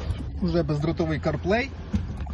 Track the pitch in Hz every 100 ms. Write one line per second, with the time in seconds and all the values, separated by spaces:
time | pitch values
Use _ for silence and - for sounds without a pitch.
0 | - - - - 180 165 151 147 160 160
1 | 160 147 160 143 170 220 269 - - -
2 | - - -